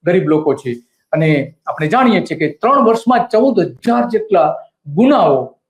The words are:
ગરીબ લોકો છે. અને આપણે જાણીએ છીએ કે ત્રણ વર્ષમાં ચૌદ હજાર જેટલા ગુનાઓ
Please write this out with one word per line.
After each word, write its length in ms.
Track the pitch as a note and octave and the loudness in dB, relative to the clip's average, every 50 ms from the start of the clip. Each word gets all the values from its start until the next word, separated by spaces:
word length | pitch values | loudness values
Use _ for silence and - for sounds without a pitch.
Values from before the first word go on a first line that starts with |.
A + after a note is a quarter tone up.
| _ | _
ગરીબ 200 | E3+ F3 F#3 D#3 | 2 0 2 2
લોકો 300 | D3+ D#3 D3+ D#3 D3 C3 | 2 0 0 0 -2 -4
છે. 220 | - - B2+ A#2+ A#2+ _ _ _ _ _ _ | -2 -4 -8 -10 -10 _ _ _ _ _ _
અને 420 | - D#3 D#3+ D#3 D3+ C#3 B2+ - - _ _ | -2 0 2 2 2 0 -2 -6 -12 _ _
આપણે 200 | - - - D#3 | -12 -8 -6 -4
જાણીએ 340 | D#3 G3+ B3+ C4 A#3+ G#3 F3+ | 0 0 2 2 2 2 0
છીએ 160 | E3+ - D#3+ | -2 -4 -4
કે 100 | D3+ D#3 D3+ | -4 -4 -6
ત્રણ 340 | - _ - A#3+ C#4 C4+ A#3 | -4 _ 0 0 2 4 4
વર્ષમાં 440 | A3 A3+ A3+ - A#3 B3+ A#3 A#3+ | 2 0 0 0 0 0 0 0
ચૌદ 320 | - - A3 B3 C#4 A3 G3 | 0 0 0 2 2 2 0
હજાર 500 | E3 - - - - A#3 A#3+ A#3+ A#3+ - | -2 -2 -6 -6 -2 -2 0 0 -2 -2
જેટલા 460 | A3 G#3+ G#3+ - G3 F3 D3+ C#3+ - - - _ _ _ _ | -2 -4 -2 0 0 2 2 0 -2 -6 -12 _ _ _ _
ગુનાઓ 680 | D3 C#3+ E3+ A#3+ C4+ D4 A#3+ F3+ D3+ C#3 B2+ B2 - _ _ _ | -6 0 2 2 4 4 2 2 2 2 0 -2 -8 _ _ _